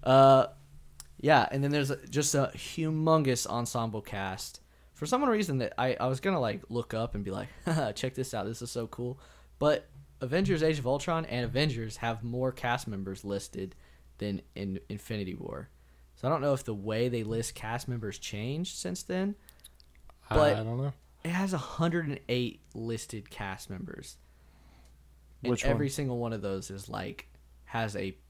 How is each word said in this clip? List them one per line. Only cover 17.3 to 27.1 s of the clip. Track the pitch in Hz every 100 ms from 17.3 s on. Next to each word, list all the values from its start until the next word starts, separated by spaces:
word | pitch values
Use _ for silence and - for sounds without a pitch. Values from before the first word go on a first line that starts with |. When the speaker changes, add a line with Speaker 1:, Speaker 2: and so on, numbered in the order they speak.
| 113 117 -
Speaker 1:
cast | 110 120 -
members | 120 107 -
changed | - 104 117 151 180 -
since | 185 185
then, | - 185 196 214 - - - - - - - - -
but | 110 147 104
Speaker 2:
I |
don't | 110 120
know. | 139 - - -
Speaker 1:
it | 165
has | 175 190
a | 175
hundred | - - 165 170 156
and | 147 -
eight | 123 123 - - -
listed | 113 113 - 110 98
cast | - 98 95 -
members. | 95 90 - - - - - - - - - - - - - - -
And | 123
Speaker 2:
Which | 123 139
Speaker 1:
every | 139 143
Speaker 2:
one? |
Speaker 1:
single | 135 139 120
one | 120
of | 110
those | 98 95 -
is, | 98 95
like, | 101 95